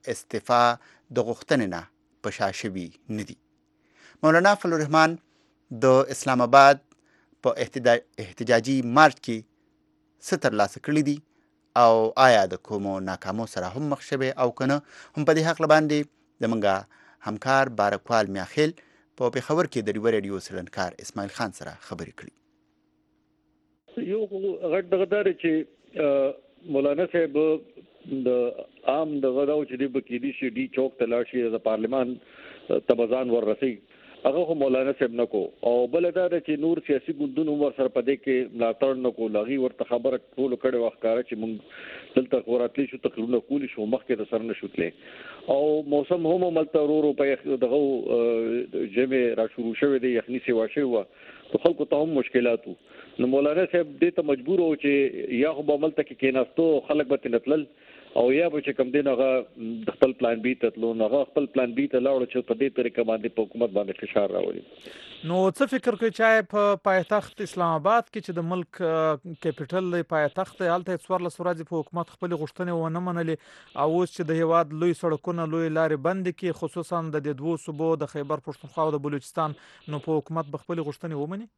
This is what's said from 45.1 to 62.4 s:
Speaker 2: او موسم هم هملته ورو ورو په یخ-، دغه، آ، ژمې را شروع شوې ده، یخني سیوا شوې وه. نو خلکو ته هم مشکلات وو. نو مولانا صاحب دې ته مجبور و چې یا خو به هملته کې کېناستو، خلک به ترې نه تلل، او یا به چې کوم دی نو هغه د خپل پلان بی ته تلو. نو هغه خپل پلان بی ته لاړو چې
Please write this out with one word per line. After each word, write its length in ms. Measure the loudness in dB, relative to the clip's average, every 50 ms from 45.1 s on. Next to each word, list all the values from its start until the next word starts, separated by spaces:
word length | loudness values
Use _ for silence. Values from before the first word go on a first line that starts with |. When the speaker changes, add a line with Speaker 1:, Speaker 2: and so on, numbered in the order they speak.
| -20 -20 -18 -18 -20 -14 -2 0
Speaker 2:
او 340 | 2 2 4 2 2 0
موسم 440 | 0 2 0 0 2 2 0 0 2
هم 180 | 2 2 2 2
هملته 340 | 2 2 0 0 2 2 2
ورو 140 | 4 4
ورو 200 | 4 4 4 2
په 140 | 2 2 2
یخ-، 200 | 0 0 -2 -2
دغه، 340 | -4 0 0 0 2 2 2 2 2 0 -2 0 0 2
آ، 20 | 2 2 2 2 0 -2 -2 -2 -4 -4 -6 -6 -6 -6 -2 0
ژمې 440 | 0 0 2 2 0 0 0 0 0
را 80 | -2 -2 -4
شروع 180 | -6 -6 -6 -2
شوې 240 | 0 0 2 2 0
ده، 100 | 0 0
یخني 300 | 0 -2 -2 -4 -8 -6 -2
سیوا 200 | 0 0 0 0
شوې 160 | -2 -2 -2
وه. 220 | -2 0 0 -2 -2 -4 _ -20 -20 -20 -20 -20 -12 -4 -4
نو 40 | 2
خلکو 260 | 2 2 2 2 -2
ته 120 | 0 0
هم 120 | 0 0 0
مشکلات 600 | 0 -2 -2 0 0 2 2 2 0 0 -4 -12
وو. 60 | -16 _ _ -20 -20 -20 -20 -14 -4 -2
نو 60 | 0
مولانا 380 | 2 2 2 2 2 2 2 0 2
صاحب 240 | 2 0 0 -2 0 0
دې 80 | 0 2
ته 120 | 2 0
مجبور 380 | 0 0 0 -2 0 0 0 2
و 140 | 2 2 0
چې 360 | 0 2 2 2 4 2 0 -2 -4 -6 -4
یا 220 | 0 0 2 0
خو 100 | 0 -2
به 120 | 0 0 0
هملته 280 | 2 0 0 0 0
کې 120 | -4 -4 -4 0
کېناستو، 600 | 0 0 2 2 -2 0 0 0 2 4 2 2 2 0
خلک 180 | 0 0 2
به 100 | 0 0
ترې 140 | -2 0 -2
نه 80 | -2 0
تلل، 260 | 2 2 0 0 0 -6 _ _ -20 -20 -20 -20 -20 -2 0
او 160 | 2 4 4
یا 160 | 4 4 2 0
به 120 | 0 -2
چې 100 | -4 -4
کوم 200 | -2 -2 -2 2
دی 120 | 2 0
نو 100 | 2 2 2
هغه 320 | 2 2 2 2 0 -2 -6 _ -12 -10 -8 -8 -6 -6
د 40 | -8
خپل 220 | 2 4 4 4
پلان 280 | 4 0 0 0 0 0
بی 140 | 0 -2 0
ته 160 | _ -2 -2
تلو. 240 | 0 0 -2 -2 0
نو 120 | 0 0
هغه 180 | 2 2 0 0
خپل 220 | 0 _ -2 -2
پلان 260 | 0 0 0 0 0
بی 140 | 0 -4 -2
ته 140 | 0 0 0
لاړو 240 | 2 2 0 0 -2
چې 140 | -2 -4 -6